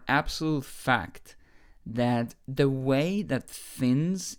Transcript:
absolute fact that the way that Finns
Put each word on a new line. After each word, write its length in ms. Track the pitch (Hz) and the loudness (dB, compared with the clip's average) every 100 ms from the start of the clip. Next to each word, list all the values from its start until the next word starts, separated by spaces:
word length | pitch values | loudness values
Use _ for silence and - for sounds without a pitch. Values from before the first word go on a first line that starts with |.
| - | 2
absolute 600 | 139 147 - 160 151 131 | 2 2 -2 0 -2 -4
fact 680 | - - 120 82 - - - - - - - - | -6 0 2 0 -12 -20 -20 -20 -20 -20 -18 -8
that 480 | 113 120 120 120 - - | 0 2 2 -2 -8 -10
the 220 | 139 139 | 0 2
way 540 | 135 131 135 165 202 | 2 2 2 2 -2
that 260 | 151 131 - | -2 -4 -4
Finns 880 | - - - 127 127 165 190 180 | -16 -16 -2 2 4 2 -2 -6